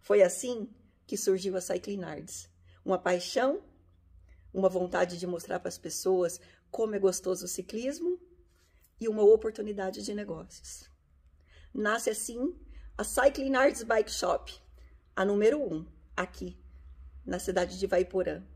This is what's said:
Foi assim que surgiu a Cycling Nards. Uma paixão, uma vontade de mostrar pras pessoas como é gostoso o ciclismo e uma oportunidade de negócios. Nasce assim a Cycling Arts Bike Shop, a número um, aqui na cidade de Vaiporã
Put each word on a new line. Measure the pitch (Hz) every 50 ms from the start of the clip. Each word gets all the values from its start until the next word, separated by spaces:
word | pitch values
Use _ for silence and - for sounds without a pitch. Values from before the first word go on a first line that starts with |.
Foi | _ - 202 202 190
assim | 180 175 - - 254 247 226 208 - - - _ _ _ _ _
que | _ - 196
surgiu | - - 190 190 185 196 185
a | 190
Cycling | 180 - - 180 - - 202 196
Nards. | 180 165 160 - 156 180 - - - - _ _ _ - - _ _
Uma | - 190 180
paixão, | - - 180 180 175 - - - 240 269 294 415 - - _ _ _ _ _ _ _ _ _ - - - - - - - -
uma | 190 190 185
vontade | 185 185 180 175 180 175 180 175 175 170
de | 180
mostrar | 180 180 170 - - 185 180
pras | - 180 175
pessoas | - - 165 160 - - 185 190 180 180 170 170 - - - - _ _ _
como | - - 220 214 214
é | 202
gostoso | 196 190 185 - - 190 185 180 185
o | 180
ciclismo | - - 185 - - 220 240 262 285 330 339 349 359 349 - - - _ - _ _ _ _ _ _ _ _ _ _ _
e | 226 226
uma | 214 214 208
oportunidade | 202 220 214 220 220 214 - 208 214 208 196 190 190 190 214 202
de | 196 202
negócios. | 208 208 202 170 160 165 185 - - - - - - - - - _ _ _ _ _ _ - _ _ _ _ - - - - -
Nasce | - 208 214 214 233 226 -
assim | 220 - - - 233 240 254 320 359 - - - - - - - -
a | - 254
Cycling | - - - 254 285 277 - 269 269 269
Arts | 254 269 285 - - 226
Bike | 226 226 220 214 -
Shop, | - - - 180 180 - - - - - _ - - - - - - - _ _ _
a | - 190
número | 196 202 202 214 220 269 302 285
um, | 208 165 156 170 - - - - - -
aqui | - 180 185 - - 190 180 180 - - - - - - - - - - - - - -
na | - 190 180
cidade | - - 190 185 180 175 180 185
de | 196
Vaiporã | 190 196 180 185 180 - 190 180 175 151 165 190 - -